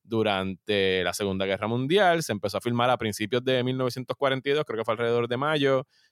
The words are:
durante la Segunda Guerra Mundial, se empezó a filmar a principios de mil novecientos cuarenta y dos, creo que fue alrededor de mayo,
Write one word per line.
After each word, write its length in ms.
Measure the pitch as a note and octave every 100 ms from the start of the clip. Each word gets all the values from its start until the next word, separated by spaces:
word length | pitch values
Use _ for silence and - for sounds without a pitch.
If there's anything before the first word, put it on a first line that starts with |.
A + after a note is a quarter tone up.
| -
durante 920 | A2+ G#2+ F#2+ F#2+ F2+ - G#2 F#2+ F#2
la 100 | F2
Segunda 340 | - G2+ F#2+ F#2+
Guerra 200 | F#2+ G#2+
Mundial, 560 | A#2+ C3+ F#3+ F#3 E3
se 80 | D3+
empezó 280 | G#2 G2+ G2
a 20 |
filmar 280 | A#2+ A#2+ A#2+
a 60 | B2
principios 460 | A2 G2 G#2+ B2
de 220 | B2+ B2+
mil 120 | B2+ C3
novecientos 400 | B2+ C3 A#2+ B2+
cuarenta 320 | C#3 C3 C#3
y 40 |
dos, 120 | D3
creo 140 | - A2
que 60 |
fue 100 | A2+
alrededor 320 | A2 A#2 A#2+ A#2+
de 100 | B2
mayo, 520 | D3 D#3 C3+ C3 B2+ _ _